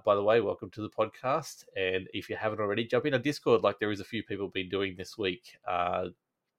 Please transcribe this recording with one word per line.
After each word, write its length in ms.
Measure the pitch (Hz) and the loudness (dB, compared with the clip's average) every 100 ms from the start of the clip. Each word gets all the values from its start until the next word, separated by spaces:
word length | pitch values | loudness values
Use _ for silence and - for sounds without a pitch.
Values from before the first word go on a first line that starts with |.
| 107 | 2
by 100 | 101 | 4
the 60 | |
way, 200 | 104 117 | 6 4
welcome 280 | 101 92 98 | 4 -2 -6
to 120 | - | -8
the 80 | 107 | -6
podcast. 720 | - 110 - 127 156 147 - - 98 | -2 -2 -2 -2 -2 -4 -14 -12 -2
And 320 | 92 92 92 | 0 0 -4
if 160 | 104 - | -10 -8
you 60 | 101 | -4
haven't 240 | 107 107 | -4 -2
already, 240 | 101 104 | -2 0
jump 220 | 117 123 147 | 0 0 2
in 80 | |
a 60 | 131 | 0
Discord 420 | 135 139 143 113 | 0 -2 4 6
like 180 | 101 101 | 4 2
there 100 | 104 | -2
is 120 | 101 | -4
a 20 | |
few 180 | 95 110 | -6 -8
people 280 | - 101 95 | -6 -6 -6
been 180 | 95 90 | -4 -4
doing 280 | 98 98 90 | -2 -2 -4
this 200 | 90 - | -12 -4
week. 380 | 95 90 - - 101 | -2 -2 -8 -14 -4
Uh, 420 | 87 90 90 92 - _ _ _ | 0 0 0 -4 -8 _ _ _